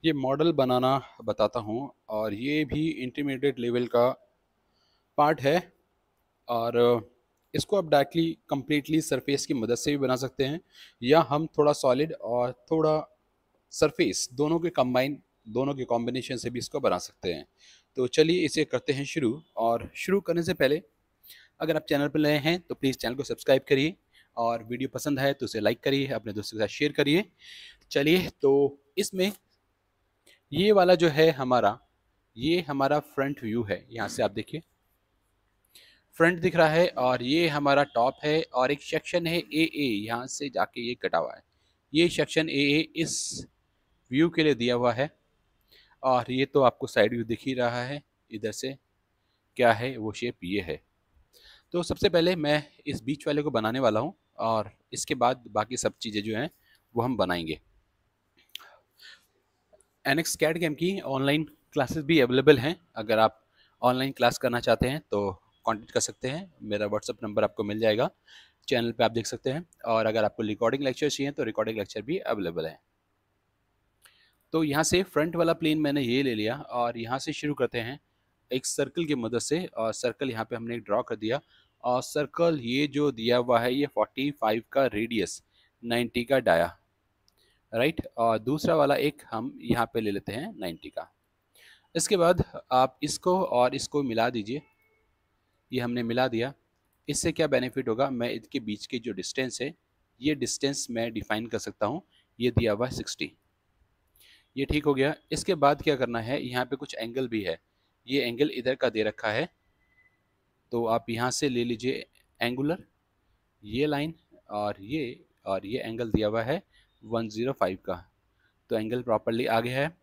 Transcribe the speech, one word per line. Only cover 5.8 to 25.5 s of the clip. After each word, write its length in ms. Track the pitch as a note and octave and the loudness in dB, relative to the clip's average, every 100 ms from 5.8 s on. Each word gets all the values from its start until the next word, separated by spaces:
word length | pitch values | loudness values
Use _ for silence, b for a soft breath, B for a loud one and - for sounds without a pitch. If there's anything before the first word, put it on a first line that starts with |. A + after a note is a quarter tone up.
| _ _ _ _ _ _ _ | _ _ _ _ _ _ _
और 300 | A#2+ A#2 A#2+ A#2+ A#2+ - _ _ _ _ | -2 0 4 4 4 0 _ _ _ _
इसको 240 | D#3+ - G3+ | -6 0 0
आप 120 | E3 | 4
डायरेक्टली 480 | D3 C#3+ E3 E3 E3 _ | 4 4 0 -2 -4 _
कम्प्लीटली 500 | C#3+ C3 D3+ C#3+ D#3+ | -6 0 -2 2 0
सरफेस 440 | D3+ C3 - C#3 - | 0 -4 0 -2 -2
की 80 | |
मदद 220 | C#3 G#2+ A#2+ | -2 0 0
से 140 | - | 0
भी 60 | D3 | 0
बना 180 | C3 B2+ | 0 0
सकते 280 | B2+ - C3+ | -2 -2 -2
हैं 140 | D#3 - B B B | -2 -10 B B B
या 200 | A#2+ D#3 D#3+ | 4 6 6
हम 180 | D3 D#3+ - | 0 -2 2
थोड़ा 160 | D3 C#3+ | 4 4
सॉलिड 380 | C#3 B2+ D#3 | 2 2 0
और 380 | - G#2+ A#2+ B2 B2+ _ | -4 -4 0 -2 -4 _
थोड़ा 220 | D#3+ D#3 D#3 D3 _ _ _ _ _ _ | 2 2 2 -2 _ _ _ _ _ _
सरफेस 540 | - D3+ - D3 F2+ - | 0 0 2 0 0 -6
दोनों 260 | B2+ D3+ E3 | -2 0 2
के 100 | E3+ | 0
कंबाइन, 460 | E3 B2+ B2+ C3+ - _ _ A2+ | 0 2 2 0 -2 _ _ -8
दोनों 280 | A2 C3+ C#3 | -2 -2 -4
के 100 | B2 | -2
कॉम्बिनेशन 520 | A#2 A#2 B2+ A#2+ A#2 | -2 -2 -6 -6 -8
से 120 | - | -6
भी 100 | B2 | -8
इसको 200 | A2+ D3 | -8 -2
बना 160 | B2+ F2+ | 0 0
सकते 340 | - _ F#2+ | -4 _ -6
हैं। 120 | D#2+ - _ b b b - | -6 -10 _ b b b -4
तो 100 | B2 | -2
चलिए 360 | - D#3+ F3 D#3 | 2 4 4 0
इसे 200 | - D3+ | -2 -2
करते 260 | B2 - | -2 -2
हैं 120 | C3+ C#3 | -4 -2
शुरू। 260 | - B2+ C#3 - - | -2 -2 -2 -8 -2
और 320 | A2+ A#2 - - | 0 0 -4 -10
शुरू 240 | - G3 | 0 0
करने 220 | F#3 E3+ | 0 -2
से 100 | E3 F#3 | -2 2
पहले 260 | C3+ D3+ - _ _ _ B B B _ | 2 2 -4 _ _ _ B B B _
अगर 160 | D#3+ D#3 | -2 -2
आप 100 | D#3 | 0
चैनल 220 | C#3+ C#3+ | 0 0
पर 100 | D3+ | 2
नए 180 | D3+ D3+ | 2 2
हैं 200 | C#3+ F3 | 2 -2
तो 160 | - - | -4 -2
प्लीज़ 220 | C3+ B2+ | -2 0
चैनल 180 | A#2+ B2+ | -4 -6
को 80 | C#3 | -6
सब्सक्राइब 400 | A#2 - C3+ - | -6 2 2 4
करिए 280 | C#3 D3 - _ b b - | 2 2 -4 _ b b -4
और 260 | A#2 A#2 | -4 -4
वीडियो 260 | A2 B2 C3+ | -6 -6 -6
पसंद 300 | B2+ D3+ C#3 | -6 -4 0
आए 140 | C#3 | 0
तो 120 | C#3 | -2
उसे 140 | A2+ | -4